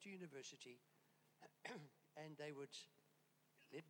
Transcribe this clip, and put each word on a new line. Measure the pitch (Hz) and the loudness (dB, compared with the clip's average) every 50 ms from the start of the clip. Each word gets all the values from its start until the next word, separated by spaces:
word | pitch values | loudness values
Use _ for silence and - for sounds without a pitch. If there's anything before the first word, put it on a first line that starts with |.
| - | 0
to | 202 | -2
university | 196 185 180 156 139 135 123 - 143 - - 127 120 120 - - - - - - - - - - - - - - - - - | 0 2 0 0 0 0 -2 -2 -2 -4 -4 -6 -6 -8 -10 -20 -20 -20 -20 -20 -20 -20 -20 -20 -16 -12 -12 -12 -12 -2 0
<clears throat> | - 240 175 147 135 - - - - - 151 | 2 2 2 0 -2 -8 -16 -20 -8 -4 -2
and | 156 156 151 147 | 0 0 2 2
they | 147 151 143 | 2 4 4
would | 139 139 139 - - - - - - - - - - - - - - - - - - - - 127 | 4 2 2 2 -2 -2 -2 -10 -20 -20 -20 -20 -20 -20 -20 -20 -20 -20 -20 -20 -20 -10 -2 -2
let | 156 160 | -2 -2